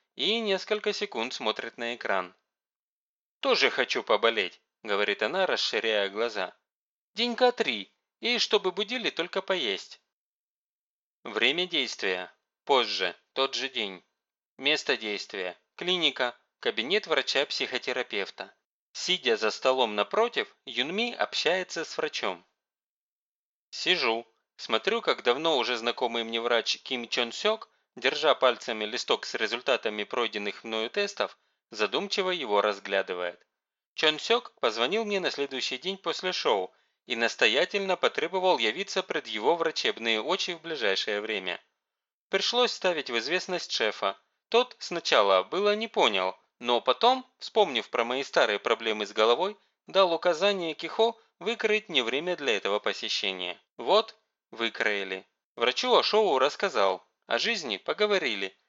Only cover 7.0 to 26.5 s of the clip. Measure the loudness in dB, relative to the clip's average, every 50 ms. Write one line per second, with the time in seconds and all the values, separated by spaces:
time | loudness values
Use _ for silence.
7 | _ _ _ -4 -2 -2 2 2 2 2 4 2 -2 -2 -2 -4 -8 -12 _ _
8 | _ _ _ _ -2 -2 0 0 2 2 2 2 2 0 -2 -4 -4 -4 -4 -4
9 | -4 -4 -2 -4 -4 -4 -4 -4 -2 -2 -2 -2 0 -2 -2 -4 -6 -12 -20 -20
10 | _ _ _ _ _ _ _ _ _ _ _ _ _ _ _ _ _ _ _ _
11 | _ _ _ _ -12 -6 0 2 2 4 4 2 -2 -2 -2 -2 -2 -4 -4 -4
12 | -2 -2 -2 -2 -6 -10 -14 _ _ _ _ _ _ 2 4 4 4 2 0 -2
13 | -2 -2 -4 -8 _ _ _ -2 -2 -2 -2 -6 -6 -6 -4 -6 -6 -6 -8 -12
14 | -18 _ _ _ _ _ _ _ _ _ _ -4 0 0 0 0 0 0 -2 0
15 | -2 -4 -6 -6 -8 -8 -8 -6 -6 -8 -8 -12 _ _ _ -8 -4 -2 0 0
16 | 0 0 0 0 -2 -4 -4 _ _ _ _ _ -4 -4 -2 -2 -2 0 -2 -2
17 | 0 0 0 0 0 2 0 0 0 0 -2 -4 -4 -4 -4 -4 -4 -4 -4 -4
18 | -4 -4 -4 -6 -6 -6 -8 -12 -14 -14 _ _ _ _ _ _ _ _ -12 -6
19 | -4 -4 -4 0 2 2 2 2 2 -2 -2 2 2 2 4 4 2 2 2 0
20 | 0 2 2 0 0 2 0 -4 -4 -4 _ _ _ -6 -4 -4 -4 -2 -2 -4
21 | -4 -4 -2 -4 -4 -2 -2 0 0 0 0 0 -2 -6 -6 -8 -8 -6 -6 -4
22 | -4 -4 -4 -4 -4 -4 -4 -6 -12 _ _ _ _ _ _ _ _ _ _ _
23 | _ _ _ _ _ _ _ _ _ _ _ _ _ _ -12 -4 0 0 2 2
24 | 2 2 0 0 -4 -10 _ _ _ _ _ -14 -2 0 0 0 2 0 0 0
25 | 0 0 -2 2 2 2 2 2 2 2 2 2 2 0 -2 -2 -2 -2 -2 0
26 | -2 -2 -2 -4 -4 -4 -4 -2 0 2